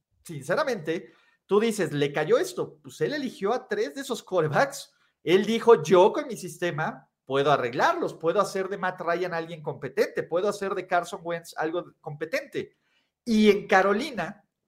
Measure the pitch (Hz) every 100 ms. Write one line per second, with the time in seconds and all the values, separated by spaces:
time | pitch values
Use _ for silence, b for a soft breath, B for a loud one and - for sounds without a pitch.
0 | _ _ - 151 127 208 302 220 156 160
1 | - b b b - 202 226 214 160 147
2 | 143 147 151 240 359 - 143 - 135 -
3 | 165 294 269 - 190 240 - 202 262 269
4 | 269 226 - 185 151 165 185 - - _
5 | _ _ 143 185 214 226 226 226 143 180
6 | 208 254 285 202 180 - 175 147 175 254
7 | _ _ - 135 143 - 120 135 262 339
8 | 185 - 160 202 190 196 185 196 185 180
9 | 170 175 180 165 165 165 151 127 131 -
10 | 285 - 156 165 202 202 196 196 180 175
11 | 170 190 170 170 165 - 160 175 156 _
12 | 160 147 160 285 294 143 - _ _ _
13 | _ _ - 214 214 196 170 190 196 208
14 | 302 220 165 - _ _